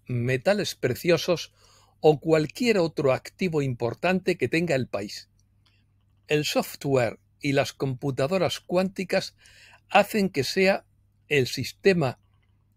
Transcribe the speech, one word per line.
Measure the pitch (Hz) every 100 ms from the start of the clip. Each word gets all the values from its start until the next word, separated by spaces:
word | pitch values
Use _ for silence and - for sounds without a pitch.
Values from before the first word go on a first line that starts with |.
| -
metales | 123 120 131 185 208 165
preciosos | - 123 - 175 160 - 165 - _ _ _ _ _
o | 156 156
cualquier | 160 160 151 - 240 208
otro | 165 - 139
activo | 127 - - 185 160
importante | 135 120 117 117 175 185 185 175
que | 123
tenga | 165 170
el | 135 123
país. | 101 104 - - _ _ _ _ _ _ _ _ _ -
El | 151 147
software | 262 - - 143 131 110 - _ _
y | 143
las | 139 131
computadoras | - 139 127 143 131 135 190 160 -
cuánticas | - 175 190 196 185 190 - - _ - - - _
hacen | 202 202 220 190
que | 143
sea | 127 190 190 214 - _ _ _ _
el | 147 123
sistema | - 117 - 196 180 131 - _ _ _ _ _